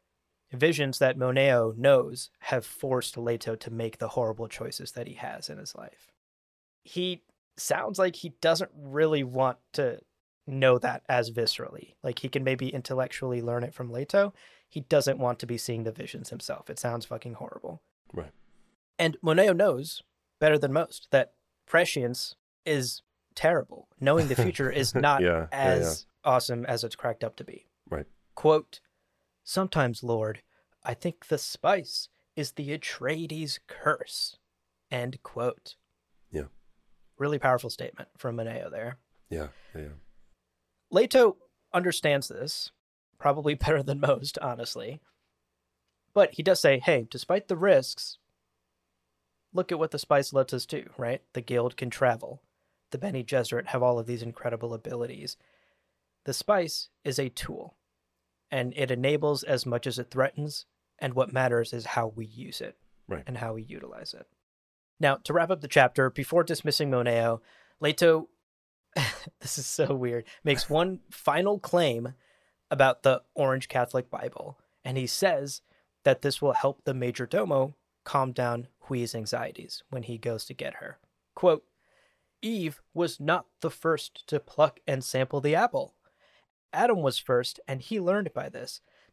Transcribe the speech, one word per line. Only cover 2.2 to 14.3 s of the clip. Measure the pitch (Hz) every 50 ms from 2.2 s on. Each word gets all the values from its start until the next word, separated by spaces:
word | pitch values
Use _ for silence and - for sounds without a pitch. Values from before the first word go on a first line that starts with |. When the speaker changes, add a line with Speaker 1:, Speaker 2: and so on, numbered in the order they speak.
| - - _ _
Speaker 1:
have | - - 139 127 113
forced | - - - - 135 131 127 117 - - 123
Leto | 117 117 117 113 - 113 113
to | 110 - - 113
make | 113 113 113 - -
the | 120 110
horrible | - 127 120 110 110 110 117
choices | 110 - - 117 120 - - - - -
that | 123 117 -
he | 131
has | - 131 135 - - - -
in | - -
his | - - -
life. | - - - - _ _ _ _ _ _ _ _ _ _ _ _ _ _ _ _ _ _
He | - - 175 180 185 180 170 _ _ _ _ _ _ _
sounds | - - - - - 123 110 208 190
like | 190 185 170
he | - - 170 135 _
doesn't | - 160 165 160 180 - -
really | 151 143 139 135 147 160 156 156 147 135
want | 123 123 131 131 127 123 - _ _ -
to | - 139 123 113 107 - _ _ _ _ _ _ _ _
know | - 135 135 131 131 123 123
that | - 131 120 - - -
as | 135 123 117 117 113
viscerally. | 120 113 107 - - - - - - - - _ _ -
Like, | 135 123 -
he | - 131
can | - 139 131
maybe | 131 131 123 131 131
intellectually | - 131 123 - 135 127 127 127 - - 135 127 123 120 117
learn | 117 120 123 120
it | 120 -
from | - 127 120
Leto. | 117 123 139 - - 202 202 202